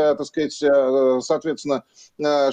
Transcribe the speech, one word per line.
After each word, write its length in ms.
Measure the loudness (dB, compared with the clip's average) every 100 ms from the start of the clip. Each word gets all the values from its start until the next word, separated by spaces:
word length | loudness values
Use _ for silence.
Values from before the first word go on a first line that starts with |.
| 2 0
так 100 | -4
сказать, 360 | -4 -4 -2
э, 580 | 2 2 2 2 2 0
соответственно, 640 | 0 -4 -4 -6 -4 -6 -6 _ -20 -6
э, 320 | -2 2 0